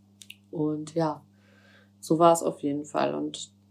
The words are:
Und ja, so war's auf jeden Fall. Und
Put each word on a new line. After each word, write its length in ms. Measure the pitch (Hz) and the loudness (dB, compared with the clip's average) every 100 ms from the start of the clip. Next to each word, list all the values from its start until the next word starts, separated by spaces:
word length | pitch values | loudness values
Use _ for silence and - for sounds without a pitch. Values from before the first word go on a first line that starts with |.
| _ _ - - _ | _ _ -20 -20 _
Und 440 | 170 151 151 151 | -4 -2 -4 -4
ja, 280 | 165 160 151 - _ _ - - - - _ | -2 -2 -4 -12 _ _ -20 -20 -20 -20 _
so 180 | - 160 | -2 6
war's 240 | 170 165 | 6 6
auf 180 | - - | 2 -4
jeden 240 | 147 143 | -4 -4
Fall. 300 | 151 147 139 | -4 -2 -2
Und 360 | 147 151 - - _ _ | -2 -6 -8 -14 _ _